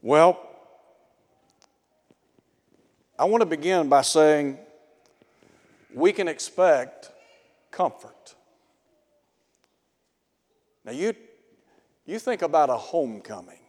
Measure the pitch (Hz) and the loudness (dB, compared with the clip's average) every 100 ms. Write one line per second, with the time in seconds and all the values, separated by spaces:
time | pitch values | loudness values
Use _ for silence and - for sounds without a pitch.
0 | - 147 170 175 - - _ _ _ _ | 2 4 4 2 -10 -20 _ _ _ _
1 | _ _ _ _ _ _ _ _ _ _ | _ _ _ _ _ _ _ _ _ _
2 | _ _ _ _ _ _ _ _ _ _ | _ _ _ _ _ _ _ _ _ _
3 | _ - 165 233 208 160 160 185 147 139 | _ -4 0 0 0 -2 -2 0 2 2
4 | 131 160 156 151 143 135 - _ _ _ | 2 4 4 4 -2 -8 -20 _ _ _
5 | _ _ _ _ _ _ _ _ _ - | _ _ _ _ _ _ _ _ _ 0
6 | 190 208 180 147 - - 180 143 131 - | 0 0 -6 -6 -12 0 2 2 0 -14
7 | - - _ _ _ _ _ - 180 - | -20 -20 _ _ _ _ _ -6 -6 -6
8 | - _ - _ _ _ _ _ _ _ | -20 _ -20 _ _ _ _ _ _ _
9 | _ _ _ _ _ _ _ _ _ _ | _ _ _ _ _ _ _ _ _ _
10 | _ _ _ _ _ _ _ _ - 127 | _ _ _ _ _ _ _ _ -18 -8
11 | 202 220 _ _ _ _ _ _ _ _ | -8 -8 _ _ _ _ _ _ _ _
12 | - 214 254 220 170 156 143 120 - 170 | -14 -10 -8 -6 -2 0 0 -2 -4 -6
13 | 135 107 - 104 87 - | -6 -8 -16 -20 -20 -20